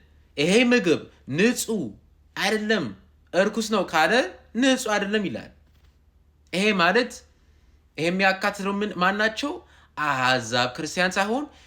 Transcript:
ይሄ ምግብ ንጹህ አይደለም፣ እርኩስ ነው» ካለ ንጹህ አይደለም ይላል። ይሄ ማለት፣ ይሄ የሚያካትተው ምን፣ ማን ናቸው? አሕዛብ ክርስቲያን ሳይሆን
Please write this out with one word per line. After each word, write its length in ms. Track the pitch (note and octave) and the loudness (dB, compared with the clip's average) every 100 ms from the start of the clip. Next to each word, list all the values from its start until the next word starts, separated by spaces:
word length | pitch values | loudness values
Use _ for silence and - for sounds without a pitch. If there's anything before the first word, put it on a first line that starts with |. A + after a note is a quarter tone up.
| _ _ _ - | _ _ _ -2
ይሄ 160 | D#3 G#3+ | 2 4
ምግብ 360 | B3 A#3+ F3+ B2+ - _ - | 6 4 4 0 -2 _ -6
ንጹህ 520 | D3 A3+ A#3+ - G#3+ A#2 - _ _ _ | 0 2 0 -4 -4 -6 -12 _ _ _
አይደለም፣ 500 | - F#3+ G#3+ G#3+ G#3+ A#2+ - _ _ _ | -6 -2 0 0 -2 -2 -10 _ _ _
እርኩስ 340 | F3 G3+ A3+ A3 | 0 0 -2 -2
ነው» 140 | G#3+ | -2
ካለ 280 | E3+ D#3+ E3 A#3 F#4 - _ | 0 2 4 2 0 -6 _
ንጹህ 360 | A3 C4+ B3+ A3 | 0 2 2 0
አይደለም 320 | G#3 G3 G#3+ | -2 -2 -2
ይላል። 260 | F3 G#2 - - _ _ _ _ _ _ _ _ _ | -4 -8 -12 -20 _ _ _ _ _ _ _ _ _
ይሄ 120 | F3 G#3+ | 0 2
ማለት፣ 360 | G3 E3+ A3 A#3+ - - _ _ _ _ _ _ - | 2 4 2 0 -6 -20 _ _ _ _ _ _ -6
ይሄ 80 | |
የሚያካትተው 680 | E3 F#3 G3 F#3+ G3+ G3+ G3 | -2 2 2 2 -2 -4 -4
ምን፣ 180 | G3+ G#3 | -4 -4
ማን 200 | E3+ F3+ G3+ | 0 0 2
ናቸው? 340 | A3 A3 C#4+ F4 - _ _ - | -2 -2 -6 -8 -14 _ _ -6
አሕዛብ 720 | D3+ C3 B2+ B2+ A2 B2 B2+ | -2 0 2 0 0 -2 -2
ክርስቲያን 400 | - D3+ F3+ F#3 | -4 -6 -2 -2
ሳይሆን 320 | G3 G3+ B3+ D4+ - | 0 -2 -4 -6 -14